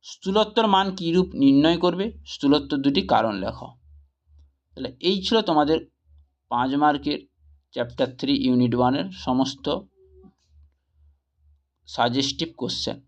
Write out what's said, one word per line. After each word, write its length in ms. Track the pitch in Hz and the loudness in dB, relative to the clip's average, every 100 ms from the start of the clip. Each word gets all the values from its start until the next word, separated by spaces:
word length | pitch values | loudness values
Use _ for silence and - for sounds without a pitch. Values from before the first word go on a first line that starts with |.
স্থূলত্বর 640 | - - 185 202 214 220 220 | -20 -10 -2 0 2 2 4
মান 300 | 190 196 190 | 4 2 -2
কীরূপ 380 | 170 175 180 | 0 0 0
নির্ণয় 440 | - 139 139 156 170 | 2 4 6 4 4
করবে? 340 | 180 175 214 - - | 0 0 -6 -8 -18
স্থূলত্ব 500 | - 139 143 139 143 | -2 2 2 2 -2
দুটি 260 | 139 139 | 0 0
কারণ 320 | - 113 110 | 2 0 0
লেখো। 400 | 101 98 - - - _ - _ _ _ _ _ _ _ | -4 -8 -10 -16 -20 _ -20 _ _ _ _ _ _ _
তাহলে 220 | - 127 123 | -14 -12 -4
এই 220 | 170 202 | -2 0
ছিল 200 | 190 226 | 2 0
তোমাদের 440 | 214 156 147 160 - _ _ _ _ _ _ | 2 2 2 0 -4 _ _ _ _ _ _
পাঁচ 260 | 120 131 | -2 -2
মার্কের 440 | 143 151 143 143 147 - _ _ _ _ | 2 2 0 -4 -6 -10 _ _ _ _
চ্যাপ্টার 440 | - 123 - 131 127 | -8 -8 -4 -4 -4
থ্রি 160 | 131 | -2
ইউনিট 420 | 143 127 123 123 | 0 2 2 2
ওয়ানের 360 | 120 127 143 190 | 2 0 0 -4
সমস্ত 680 | - - 127 131 - 143 170 - _ _ - 381 _ _ _ _ _ _ _ _ _ _ _ _ _ _ _ - | -8 -4 -2 -2 -4 -6 -6 -8 _ _ -20 -20 _ _ _ _ _ _ _ _ _ _ _ _ _ _ _ -14
সাজেস্টিভ 600 | - 120 127 139 - 165 - | -2 0 0 -2 -4 -8 -8
কোশ্চেন। 440 | - - - 117 | -8 -6 -8 -10